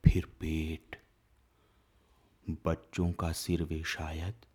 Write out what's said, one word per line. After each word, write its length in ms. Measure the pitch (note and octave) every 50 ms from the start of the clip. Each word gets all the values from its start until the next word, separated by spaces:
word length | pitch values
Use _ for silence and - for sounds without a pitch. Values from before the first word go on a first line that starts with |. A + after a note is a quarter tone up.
| -
फिर 220 | - - F#2 - - - -
पेट। 600 | E2 D#2+ D#2 D#2+ D#2 D#2 D#2+ - _ - - - _ _ _ _ _ _ _ _ _ _ _ _ _ _ _ _ _ _ _ _ _ _ _ _ _ _ _ _ _ - D#2+ D2+ -
बच्चों 440 | E2 E2 - - _ - - F2 F2
का 180 | F2 - F2+ E2
सिर 300 | D#2+ - - - F2 E2
वे 200 | E2+ D#2+ E2 D#2+ D#2+
शायद 480 | - - - E2 D#2 D#2+ D#2+ E2 G2 A2 - - _